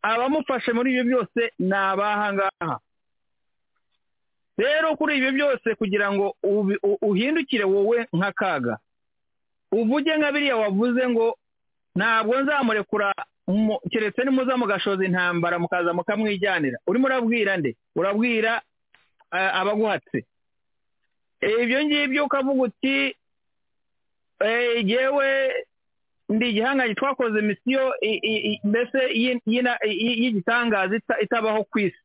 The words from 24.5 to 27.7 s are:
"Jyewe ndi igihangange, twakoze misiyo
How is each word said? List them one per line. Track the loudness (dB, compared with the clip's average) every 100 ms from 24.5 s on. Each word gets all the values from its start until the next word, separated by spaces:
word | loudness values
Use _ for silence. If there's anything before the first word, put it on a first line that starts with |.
| 0 0 0
"Jyewe | 0 2 2 2 2 2 0 -2 -8 _ _ _ _ _ -4
ndi | 0 0
igihangange, | 0 0 0 0
twakoze | -2 -4 -2 -2 0
misiyo | -2 -2 -2